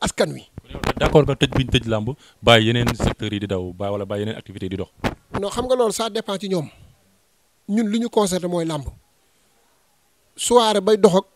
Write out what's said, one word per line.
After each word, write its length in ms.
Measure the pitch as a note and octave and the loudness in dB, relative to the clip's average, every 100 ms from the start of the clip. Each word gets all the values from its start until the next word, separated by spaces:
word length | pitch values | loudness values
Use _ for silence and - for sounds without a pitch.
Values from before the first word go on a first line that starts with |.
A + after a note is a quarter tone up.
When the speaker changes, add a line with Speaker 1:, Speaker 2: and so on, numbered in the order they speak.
Speaker 1:
askan 300 | G#3 - E3 | -4 -2 -2
wi. 160 | C3+ - - - - - - | -4 -14 -20 -16 -8 -6 -2
Speaker 2:
D'accord 280 | D3+ D#3+ | 2 4
nga 100 | C#3 C3+ | 4 2
tëj 140 | - - | 0 0
bi 80 | |
ñu 60 | B2 | 0
tëj 160 | B2+ A2+ | 0 0
làmb 200 | G#2+ G#2+ D3 - _ | -2 -2 -8 -14 _
bàyyi 240 | A#2 A#2 A2 | 6 8 6
yeneen 200 | A#2+ A#2 | 2 0
secteurs 380 | A#2 - A2+ G#2+ | -2 -2 -2 -4
yi 80 | G#2 | -4
di 60 | G2+ | -4
daw 260 | F#2+ F2+ | -4 -6
ba, 180 | F2+ G2+ | -8 -6
wala 120 | G2+ | -6
bàyyi 180 | G2 G#2 | -6 -6
yeneen 140 | G#2 - | -6 -8
activités 280 | - F#2+ F#2 | -14 -12 -8
yi 40 | |
di 60 | F#2 | -6
dox. 120 | F#2 _ - - _ - | -8 _ -8 -8 _ -8
Speaker 1:
Non, 100 | G3 | -6
xam 160 | A#3 B3+ | -4 0
nga 100 | B3+ | 2
loolu 160 | A3+ | 2
ça 160 | F#3+ A3+ | 0 -4
dépend 280 | G#3+ A3 F#3+ | -6 -6 -6
ci 100 | G3 | -4
ñoom. 200 | F#3 C3 - - _ _ _ _ _ _ _ - | -4 -4 -10 -20 _ _ _ _ _ _ _ -4
Ñun 200 | G#3 G#3+ | -2 0
li 100 | A3+ | -2
ñu 80 | A#3 | -2
concerné 380 | - G3+ F3+ F3 | 0 0 0 -2
mooy 160 | F3 | -4
làmb. 200 | E3 D3+ B2 - _ _ _ _ _ _ _ _ _ _ _ _ _ - | -4 -6 -8 -14 _ _ _ _ _ _ _ _ _ _ _ _ _ -10
Soirée 440 | - A#3+ A3 G#3 | 2 4 4 2
bay 160 | F#3+ G#3+ | 2 4
dox 180 | G3+ F3+ | 6 4
ak 80 | - | 0